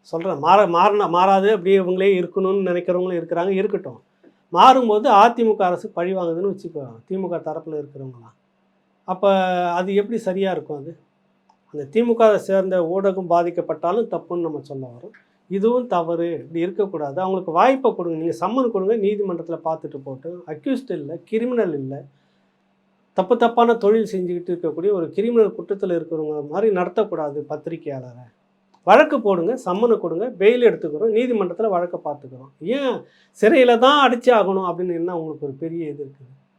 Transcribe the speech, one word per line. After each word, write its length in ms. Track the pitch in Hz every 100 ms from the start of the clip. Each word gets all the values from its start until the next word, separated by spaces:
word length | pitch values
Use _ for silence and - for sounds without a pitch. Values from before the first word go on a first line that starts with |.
சொல்றேன், 360 | _ 165 185 151
மாற-, 300 | 156 196 196
மாறினா 420 | 170 202 208 180
மாறாது, 420 | 175 190 196 196
அப்படியே 280 | 214 175 196
இவங்களே 420 | 180 185 196 185
இருக்கணும்னு 500 | 175 202 190 202 185
நினைக்கிறவங்களும் 520 | 175 175 180 185 175
இருக்கிறாங்க, 260 | 165 170 185
இருக்கட்டும். 520 | 190 202 196 135 - _ _ _ _ _
மாறும்போது 560 | 170 233 262 240 208 254
அதிமுக 480 | 202 233 233 226 208
அரசு 320 | 185 175 -
பழி 260 | - 180 190
வாங்குதுன்னு 420 | 175 165 196 175
வச்சுக்கோ, 280 | 175 160 127 113 _
திமுக 320 | 190 180 165
தரப்புல 420 | 156 156 160 151
இருக்கிறவங்களாம். 520 | 143 139 131 120 117 _ _ _ _ _ _ _
அப்ப 300 | - 185 202 190 185 180 175
அது 240 | 175 185 196
எப்படி 220 | 208 226
சரியா 340 | 190 185 190
இருக்கும் 260 | 165 - 147
அது? 200 | 147 165 _ _ _ _ _ _ _
அந்த 280 | 147 139 214
திமுக 360 | 240 226 220 196
சேர்ந்த 460 | - 190 190 185
ஊடகம் 480 | 165 190 196 190 175
பாதிக்கப்பட்டாலும் 760 | 170 175 175 160 156 175 208 226
தப்புன்னு 340 | 170 - 175
நம்ம 180 | 165 147
சொல்ல 260 | 135 135 127
வரோம். 380 | 120 190 _ _ _ _
இதுவும் 380 | 190 220 247 247
தவறு, 440 | 180 165 170 170
இப்படி 280 | 156 135 165
இருக்கக்கூடாது. 600 | 175 190 196 165 147 143
அவங்களுக்கு 320 | 190 190 185
வாய்ப்பை 440 | 165 240 269 247 196
கொடுங்க, 220 | 170 160
நீங்க 300 | 165 160 -
சம்மன் 240 | 254 247
கொடுங்க, 240 | 202 185 226
நீதிமன்றத்துல 640 | 196 208 196 170 165 165 160
பார்த்துட்டு 340 | 160 151 143
போட்டு. 400 | 139 131 165 180 170
அக்யூஸ்ட் 440 | 151 277 262 -
இல்ல, 260 | 170 143 170
கிரிமினல் 500 | _ 220 240 240 196
இல்ல, 300 | 147 131 139 - _ _ _ _ _ _ _ _ _ _
தப்பு 240 | - 185 240
தப்பான 380 | 233 233 233 233
தொழில் 320 | 202 226 208
செஞ்சுக்கிட்டு 380 | 190 175 175 175
இருக்கக்கூடிய 420 | 175 165 151 190
ஒரு 180 | 196 156
கிரிமினல் 460 | 196 226 233 202 -
குற்றத்துல 500 | 170 196 196 170 160
இருக்கிறவங்க 420 | 165 151 151 143
மாதிரி 280 | 170 220 185
நடத்தக்கூடாது 680 | 180 202 202 165 151 147 143
பத்திரிகையாளரை. 840 | 151 165 160 147 135 123 123 - _ _ _ _ _
வழக்கு 380 | 170 226 302 285
போடுங்க, 360 | 208 180 170 262 185
சம்மனை 320 | 185 240 214
கொடுங்க, 320 | 175 165 247
பெயில் 320 | 190 202 247
எடுத்துக்கிறோம், 520 | 233 165 165 151 226
நீதிமன்றத்துல 560 | 220 247 226 185 170 220
வழக்கை 300 | 180 175 175 151
பார்த்துக்கிறோம். 600 | 139 131 127 135 _ 160
ஏன் 360 | 269 269 196 - _ _ -
சிறையில 360 | 220 302 240 233
தான் 340 | 254 294 269
அடிச்சே 160 | 240 254
ஆகணும் 460 | 226 185 190 185
அப்படின்னு 200 | 165 180
என்ன 240 | 170 170 175
உங்களுக்கு 280 | 160 139 143
ஒரு 100 | 135
பெரிய 300 | 165 170 156
இது 140 | 143
இருக்குது? 520 | 139 - 127 - _